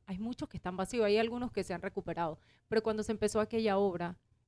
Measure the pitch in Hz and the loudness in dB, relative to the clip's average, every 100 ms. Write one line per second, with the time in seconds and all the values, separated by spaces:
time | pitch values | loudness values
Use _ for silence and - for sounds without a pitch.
0 | - 185 226 254 302 175 185 185 190 247 | -10 -6 -6 -6 -8 -6 -8 -4 -2 2
1 | 208 214 233 240 247 - 185 175 196 - | 4 4 2 -2 -4 -4 -4 -4 -4 -6
2 | - 170 165 156 _ _ - 220 220 214 | -6 -2 -2 -4 _ _ -2 0 2 -2
3 | 214 214 214 214 214 226 220 196 202 175 | -2 0 0 2 0 2 2 4 4 2
4 | 170 - _ _ | -4 -6 _ _